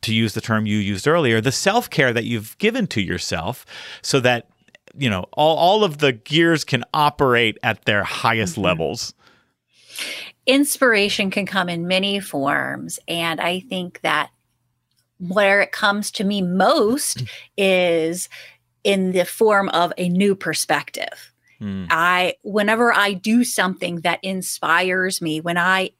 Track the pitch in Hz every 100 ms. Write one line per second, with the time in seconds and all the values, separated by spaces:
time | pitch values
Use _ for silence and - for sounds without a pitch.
0 | - 110 113 110 - 110 107 107 101 98
1 | 131 170 135 113 113 - 190 226 233 -
2 | 131 117 110 117 104 - 208 247 196 -
3 | 90 90 - - 92 131 - - - -
4 | - 139 123 120 - _ _ - _ -
5 | 135 95 92 - 151 156 170 214 208 143
6 | 143 113 - 151 170 160 - 127 117 156
7 | 147 143 139 120 117 101 120 110 - 104
8 | 92 - 120 113 101 85 90 87 78 117
9 | - - _ _ _ _ _ _ _ -
10 | - - - _ - 269 285 - 254 214
11 | 202 196 196 196 190 196 180 170 175 185
12 | 202 202 196 147 139 147 131 135 143 -
13 | - 170 170 165 170 185 - 185 180 -
14 | 165 151 - _ _ _ _ _ _ _
15 | _ _ 175 190 196 202 190 - 208 202
16 | 208 - 196 208 180 185 196 311 214 269
17 | - - 123 - - - 190 185 180 170
18 | 160 175 - - - _ _ _ 208 196
19 | 185 185 175 - 220 202 190 165 170 -
20 | 180 180 202 196 165 151 - 147 143 -
21 | - - - _ _ _ 104 190 175 165
22 | 175 180 180 - 208 202 202 226 240 185
23 | 202 190 214 233 240 - 185 185 175 170
24 | 175 170 190 185 185 - 151 165 185 185
25 | 185 185 165 156 170 175 175 190 190 _